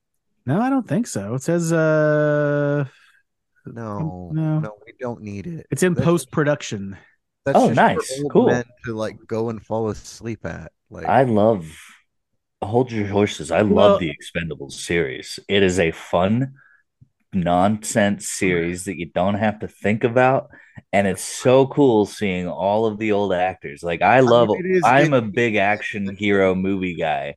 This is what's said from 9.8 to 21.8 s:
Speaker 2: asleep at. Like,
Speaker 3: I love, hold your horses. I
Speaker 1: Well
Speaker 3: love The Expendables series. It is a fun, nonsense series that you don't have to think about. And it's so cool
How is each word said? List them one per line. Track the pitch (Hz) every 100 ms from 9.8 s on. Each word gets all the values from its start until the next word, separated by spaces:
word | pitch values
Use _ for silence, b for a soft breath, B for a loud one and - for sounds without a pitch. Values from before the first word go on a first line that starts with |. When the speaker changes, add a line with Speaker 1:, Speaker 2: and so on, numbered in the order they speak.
| 110
Speaker 2:
asleep | 98 - - 113 110 82
at. | 82 82 - _
Like, | 87 82
Speaker 3:
I | 113
love, | 131 104 110 104 80 82 - - _ _ _ _ _ _
hold | 101 117 131
your | 113 101
horses. | 101 104 - 76
I | 82
Speaker 1:
Well | 107 101 101
Speaker 3:
love | 98
The | 80
Expendables | 73 - 85 82 71 69
series. | - - 85 69 62 - - -
It | 101
is | 95 90
a | 82
fun, | - - 87 95 117 135 b b b _ _ _ _ _
nonsense | 98 87 87 98 107 - 113 101 98 -
series | - 95 90 85 90
that | 98 85
you | 82
don't | 90 95
have | 101 110 104
to | 92
think | - 101 107
about. | 120 120 131 135 - B B B -
And | 98 98
it's | 92
so | - - 127 131 131
cool | 147